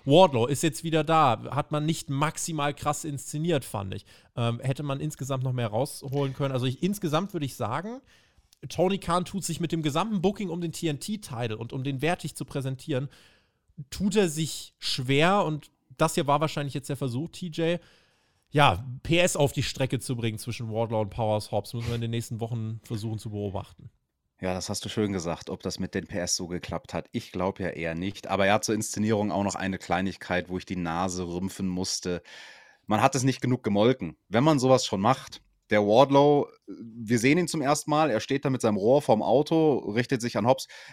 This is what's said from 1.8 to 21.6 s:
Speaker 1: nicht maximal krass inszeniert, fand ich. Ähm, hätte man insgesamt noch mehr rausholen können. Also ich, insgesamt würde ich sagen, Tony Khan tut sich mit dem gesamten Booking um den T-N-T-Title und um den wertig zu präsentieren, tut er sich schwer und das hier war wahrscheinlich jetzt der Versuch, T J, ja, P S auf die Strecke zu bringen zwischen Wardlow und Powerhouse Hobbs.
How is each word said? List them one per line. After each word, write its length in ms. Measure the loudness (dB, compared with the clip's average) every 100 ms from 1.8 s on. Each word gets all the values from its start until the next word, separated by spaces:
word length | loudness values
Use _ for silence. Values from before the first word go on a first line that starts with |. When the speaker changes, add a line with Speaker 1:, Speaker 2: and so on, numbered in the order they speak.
| 0
Speaker 1:
nicht 240 | -2 -4
maximal 640 | -2 -2 -2 -6 -2 -2
krass 320 | -2 -4 -4 -6
inszeniert, 580 | -8 -8 -4 0 0
fand 300 | 0 -6 -6
ich. 120 | -10 -14 -20 _ -4
Ähm, 240 | -2 -2
hätte 220 | -4 -4
man 160 | -4 -4
insgesamt 460 | -6 -6 -6 -4 -2
noch 80 |
mehr 140 | -2 -2
rausholen 640 | -2 -2 -6 -6 -2 -2
können. 180 | -2 -2
Also 140 | 0 -2
ich, 180 | -2
insgesamt 480 | -2 -2 -2 -2 -2
würde 140 | -6 -6
ich 100 | -4
sagen, 460 | -4 -4 -6 -12 -16 _ _ _ _ _ -10
Tony 280 | -2 0 0
Khan 260 | 0 -2
tut 200 | -2 -6
sich 160 | -6 -4
mit 120 | -2
dem 120 | -2
gesamten 360 | 0 0 0 0
Booking 300 | 0 0 -4
um 120 | -4
den 100 | -6
T-N-T-Title 880 | -2 -2 -2 -4 -8 -8 -6 -4 -4
und 140 | -6
um 100 | -6
den 180 | -4 -2
wertig 340 | -2 -2 -6 -10
zu 80 |
präsentieren, 640 | -8 -6 -6 -8 -4 -4 -4 -10 _ _ _ _ _ -18 -14
tut 240 | -4 0 2
er 140 | 2
sich 440 | 0 -4 -6 -14 _
schwer 680 | -6 -4 2 4 6 4 2
und 240 | -2 -8 _ _ -2
das 200 | 0 2
hier 100 | 2
war 160 | 2
wahrscheinlich 320 | 2 -2 -6
jetzt 160 | -6 -8
der 80 | -6
Versuch, 320 | -4 -4 -6
T 200 | -10 -8
J, 300 | -2 0 0 -6 _ _ _ _ _ _
ja, 340 | 4 4 4 -4 -12
P 160 | 0 2
S 160 | 2 2
auf 160 | 2
die 100 | 2
Strecke 380 | -4 -2 -2 -2
zu 160 | -4 -4
bringen 240 | -4 -4
zwischen 320 | -8 -8 -6
Wardlow 300 | -4 -2 0
und 100 | -2
Powerhouse 400 | -2 0 0 -2
Hobbs. 240 | -4